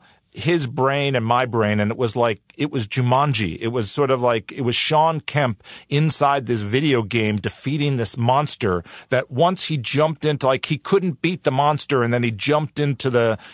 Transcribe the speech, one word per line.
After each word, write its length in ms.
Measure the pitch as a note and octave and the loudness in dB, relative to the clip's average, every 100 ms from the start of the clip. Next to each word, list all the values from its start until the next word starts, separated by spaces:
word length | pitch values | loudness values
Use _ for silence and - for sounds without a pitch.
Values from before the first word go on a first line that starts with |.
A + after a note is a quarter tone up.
| - _ _ | -12 _ _
his 320 | - D#3 F3 B2+ | -6 -2 0 -2
brain 480 | C3+ C3+ C#3+ C#3+ | -2 0 0 0
and 100 | C3 A2+ | -2 0
my 180 | B2 | 0
brain, 340 | B2+ A#2 G#2 G#2+ | 0 0 2 2
and 100 | G#2 | 0
it 60 | A#2 | 0
was 200 | A#2+ B2 | 0 2
like, 240 | A#2 G#2 _ - | 0 0 _ -6
it 140 | C#3+ | -4
was 160 | C#3 G#2 | -2 -2
Jumanji. 720 | C3 B2 C3+ D3 A2 G2 G2+ | 0 2 2 2 0 -2 -4
It 80 | A#2 | -4
was 220 | B2 G2+ | -4 -4
sort 200 | D3+ C#3 | -2 0
of 120 | B2+ | 2
like, 280 | B2 A#2 - | 2 0 -4
it 100 | - | -4
was 120 | B2 | -2
Sean 460 | A2+ - D#3 D#3+ D#3+ | 0 0 2 2 -2
Kemp 420 | - D3 B2+ G#2 - - - | -4 0 0 -2 -10 -20 -4
inside 560 | C#3+ D#3 - C#3+ C#3+ A#2+ | 0 0 2 2 2 0
this 160 | A#2 | -2
video 400 | G2+ B2+ D3+ B2 | 0 0 2 2
game 340 | G2+ A#2 G#2+ G#2 | 2 0 0 0
defeating 600 | G2+ - C3 D3+ D3 C3 | -4 -6 -4 -2 0 -2
this 180 | A2 A#2 | -2 0
monster 640 | A#2 C3+ D3 - G#2+ F2 - - - | 2 2 0 -2 0 -2 -4 -16 -2
that 200 | B2+ - | -2 -2
once 340 | B2 F3 F#3 | 0 0 0
he 120 | - D3+ | -4 -4
jumped 480 | A2 C#3 D#3 D3+ | -2 0 0 0
into, 220 | D3+ C#3+ - | -2 0 0
like, 200 | A3 - | 0 -2
he 120 | D3+ | -6
couldn't 420 | - G3 F3+ C3 | 0 2 2 -2
beat 240 | E3 F3+ | -4 -2
the 60 | D3 | -2
monster, 520 | C3 D3 D3 - C3+ | 2 2 0 0 0
and 120 | A#2 | 2
then 80 | A#2+ | 2
he 80 | A#2+ | 0
jumped 480 | G#2 C#3 D3+ D3+ - | -2 0 0 0 -2
into 320 | C#3+ B2 C3 | -2 -2 0
the, 280 | A#2+ A#2 G#2 - | 2 2 0 -8